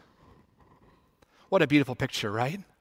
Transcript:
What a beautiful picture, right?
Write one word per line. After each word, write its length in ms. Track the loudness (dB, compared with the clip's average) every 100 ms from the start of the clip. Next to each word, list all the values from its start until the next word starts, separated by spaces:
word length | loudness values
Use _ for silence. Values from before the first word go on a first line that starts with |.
| _ _ _ _ _ _ _ _ _ _ _ _ _ _ 0
What 140 | 2
a 40 | 4
beautiful 280 | 4 2 -2
picture, 360 | -6 -4 -4
right? 280 | -2 -4 -4 -14 _